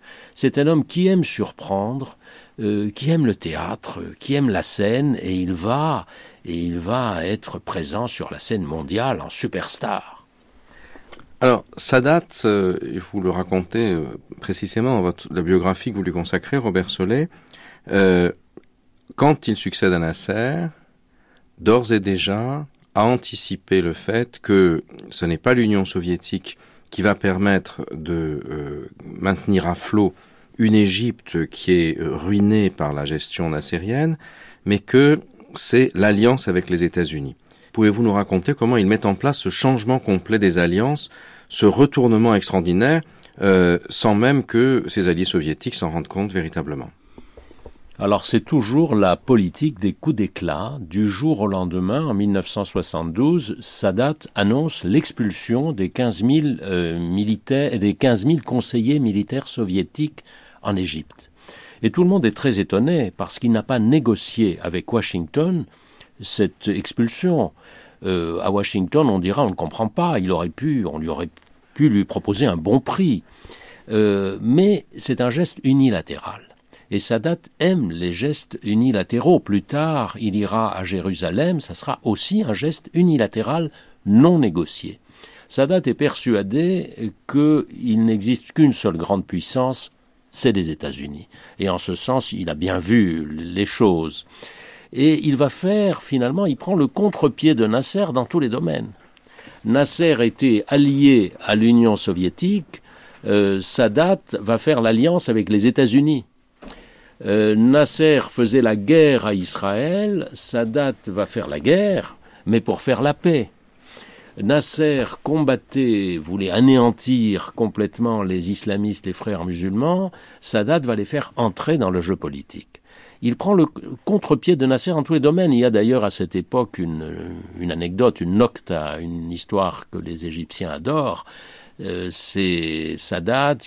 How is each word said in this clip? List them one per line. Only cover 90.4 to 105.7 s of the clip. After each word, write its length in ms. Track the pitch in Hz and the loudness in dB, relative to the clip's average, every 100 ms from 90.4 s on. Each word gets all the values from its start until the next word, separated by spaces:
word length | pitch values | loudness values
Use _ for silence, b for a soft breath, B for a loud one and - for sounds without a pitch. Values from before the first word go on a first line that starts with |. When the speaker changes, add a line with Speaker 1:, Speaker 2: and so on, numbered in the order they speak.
| 127 | 2
Speaker 1:
les 180 | 101 80 | 2 0
États-Unis. 580 | - 71 69 71 73 - B B B | -4 -10 -10 -12 -14 -18 B B B
Et 100 | 98 | -4
en 100 | 90 | -2
ce 160 | - | -4
sens, 380 | 90 - 131 - | -6 -2 -4 -4
il 180 | 92 85 | -8 -6
a 40 | |
bien 240 | 76 90 92 | -4 -4 -4
vu 480 | 87 120 95 82 76 | 2 2 4 0 -6
les 400 | 78 85 90 101 | -10 -8 -4 -4
choses. 600 | - 110 85 80 - - B B B B B B | 2 2 4 -2 -8 -16 B B B B B B
Et 320 | - 147 151 156 | 2 2 4 2
il 100 | 135 | 2
va 120 | 139 | 0
faire, 540 | - 185 208 202 156 | 0 -2 0 0 -2
finalement, 420 | - 131 123 165 | -4 -2 0 0
il 140 | 202 127 | -2 -2
prend 160 | - | -2
le 120 | 185 139 | 0 0
contre-pied 680 | - 202 - 139 - 151 | 0 -2 2 0 2 2
de 120 | 123 107 | 4 2
Nasser 380 | 117 131 196 185 | 0 -2 -2 -2
dans 140 | 127 117 | -2 -2
tous 140 | 170 | 0
les 100 | 131 | 0
domaines. 400 | 117 85 - - - B B B B B B | -2 -2 -4 -6 -14 B B B B B B
Nasser 520 | 110 127 143 - 170 131 | 0 2 2 2 2 4
était 440 | 117 - 135 107 - | 2 2 2 2 2
allié 640 | 143 143 139 139 127 90 - | 2 4 6 6 8 4 -2
à 140 | - | 0
l'Union 420 | 107 113 120 117 101 | 2 6 6 6 4
soviétique, 880 | - 87 90 - 180 202 - - B B B B | 0 0 -2 -2 -2 -2 -4 -18 B B B B
euh, 340 | 104 104 98 98 | 0 2 4 2
Sadat 600 | 92 - 113 107 175 196 - - | -2 2 2 4 2 0 -2 -8
va 200 | 101 117 | -2 -2
faire 240 | - 139 | 2 2
l'alliance 480 | 113 113 147 175 - | 2 4 2 2 0
avec 180 | 110 101 | 0 2
les 180 | 104 | 2
États-Unis. 600 | 113 | 4